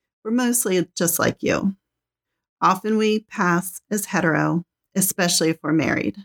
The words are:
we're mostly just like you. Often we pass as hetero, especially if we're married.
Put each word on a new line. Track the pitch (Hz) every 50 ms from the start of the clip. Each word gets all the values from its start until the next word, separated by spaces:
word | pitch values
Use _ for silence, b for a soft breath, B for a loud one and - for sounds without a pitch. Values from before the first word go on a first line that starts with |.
| _ _ _ _
we're | _ 214
mostly | 226 247 254 240 240 - - 208 185 180 170 - _
just | - 180 165 - -
like | - - - -
you. | - - - - - 196 196 - _ _ _ _ _ _ _ _ _ _ _ _ _ _ _ _
Often | - 170 185 180 - 214 220 214
we | 214 214 214 214
pass | - _ - - 190 180 175 160 - - - - - _
as | 208 208 208
hetero, | - - 170 170 165 151 151 151 151 156 170 175 - _ _ _ _ _
especially | 196 185 - - - 180 175 175 - 170 160
if | 160 -
we're | - 151
married. | 151 160 - - - - - 208 202 -